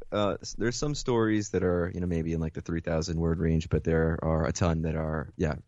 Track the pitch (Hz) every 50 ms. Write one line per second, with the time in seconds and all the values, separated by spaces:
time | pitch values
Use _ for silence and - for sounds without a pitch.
0 | - - - 104 104 101 87 - - - - - 101 117 120 - - 147 143 131
1 | - - 123 117 110 107 107 107 104 - - 92 92 90 87 87 85 90 95 90
2 | 90 90 87 82 80 82 82 82 80 80 - - - - 82 82 - - 82 80
3 | 76 90 82 80 85 82 82 82 82 82 82 80 80 - - 78 - 82 82 80
4 | 80 80 82 - - 80 80 78 78 - - - - 87 80 80 80 80 78 80
5 | 80 78 78 80 - - - - - 78 76 - -